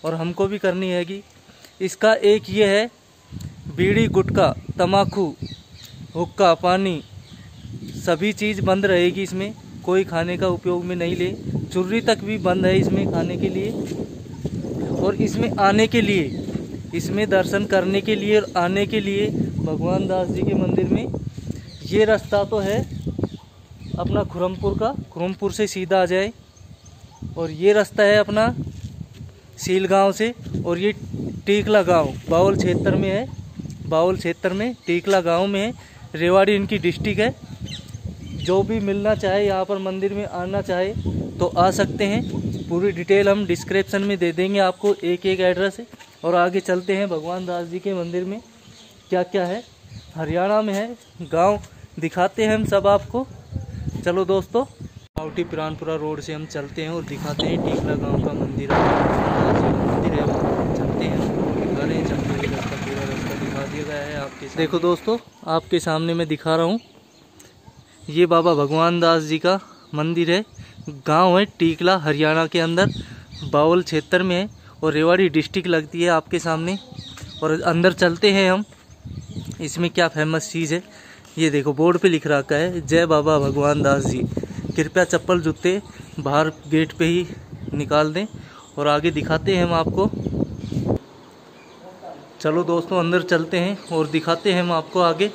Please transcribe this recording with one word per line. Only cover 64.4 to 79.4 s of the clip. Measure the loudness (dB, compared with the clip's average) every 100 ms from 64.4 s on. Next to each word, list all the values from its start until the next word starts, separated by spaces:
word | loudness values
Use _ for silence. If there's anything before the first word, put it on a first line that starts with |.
| -10
सामने। |
देखो | -4 -2 0
दोस्तों, | 0 0 -2 -4 -6 _ -4
आपके | -4 0 -2
सामने | 0 -2 -2
मैं | -2 -2
दिखा | -4 0
रहा | 2
हूँ, | 2 -2 -6 -20 _ _ _ -20 -20 -20 -20 -20 _ -18 -4
ये | 2
बाबा | 4 6 4
भगवान | 2 2 2 2 4
दास | 4 4
जी | 2 0
का | 2 0 -4 -20 -8
मंदिर | -4 -2 0 2
है। | 0 -2 -16 -20 -16 -14
गांव | -8 2 4 6 6
है |
टीकला, | 2 0 0 2 2 2
हरियाणा | 2 2 2 2 2
के | 0
अंदर | 2 2 2 0 -10 -16 -18 -12 0
बाउल | 4 6 4
क्षेत्र | 2 -4 0 0
में | 2
है | -2 -4 -10 -20 -4
और | 0
रेवाड़ी | 2 4 4 4
डिस्ट्रिक्ट | 2 0 -4 0
लगती | 0 0 -2
है | 2
आपके | 2 0 -4
सामने। | -2 -2 -2 -6 -10 -16 -16 -16 -16 -4
और | 0 2
अंदर | 2 4 4
चलते | 4 2 4 4
हैं | 6 4
हम, | 2 -2 -12 -20 -20 -14 -14 -12 -12